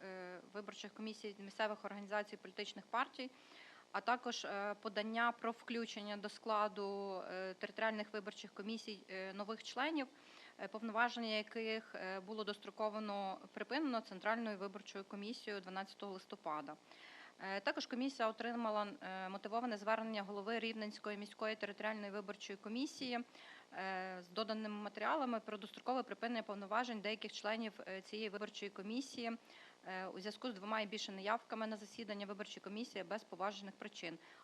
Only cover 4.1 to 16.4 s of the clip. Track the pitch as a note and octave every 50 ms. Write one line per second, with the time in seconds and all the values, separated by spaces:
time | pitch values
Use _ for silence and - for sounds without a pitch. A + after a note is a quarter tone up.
4.1 | B3+ B3 - A#3+ A#3+ - - - G3+ G3 G3+ G#3 G3+ G3+ - A3 F#3+ G#3 G#3 A3
5.1 | A3+ A#3 A#3 A#3+ A#3 - - A#3 A3+ - - - A3+ A#3 A#3 - - G#3+ G3+ G#3
6.1 | G#3 G#3 G#3 G#3 - - - A3+ G#3+ G#3 G#3+ G#3 F#3+ G#3 G3+ G3 G3+ G3+ G3 G3
7.1 | F#3+ F3+ - - F#3 F#3 F#3+ F#3 F#3 - G#3 G3+ G3 G#3+ A3 A3 A3 G#3 G#3 G#3+
8.1 | - G#3 F#3+ G#3 - - - F#3+ - - G3 A3 A3+ A3 - A3+ G#3 F#3 - -
9.1 | F#3+ F#3+ F#3+ F#3+ F#3+ G3+ G3+ G#3 A3 - - - - A#3+ C#4 D#4+ E4 C#4+ B3+ -
10.1 | - - - - - - - - - - G3 F#3+ - G#3 A3+ A3+ G#3 A3+ A#3+ A#3
11.1 | A#3 A#3+ A3+ A3 G#3+ G#3+ G#3+ - - A3+ A3+ A3 A3 A3 A3 - - - F#3 F#3
12.1 | F#3+ F#3+ F#3 G3 A3 A3 G#3 G#3 G#3 - - G3+ - - A3 G#3+ G3+ G#3+ G#3+ G#3
13.1 | G3+ G3+ G3 F#3+ F#3 - - - - G#3 G#3 - B3 D4+ D#4+ C4+ A#3+ A3 - -
14.1 | G3 F3+ - G#3+ A3+ A#3 A3+ G#3+ G#3 F3+ G3+ G3 F#3+ G3+ - - - G3 F#3+ -
15.1 | G#3 G3+ G3+ A3 C4 - - G#3+ G3+ G3 F3+ F#3 F#3+ F#3+ G3 - - - G3+ G3+
16.1 | F#3 F#3 - - G#3 -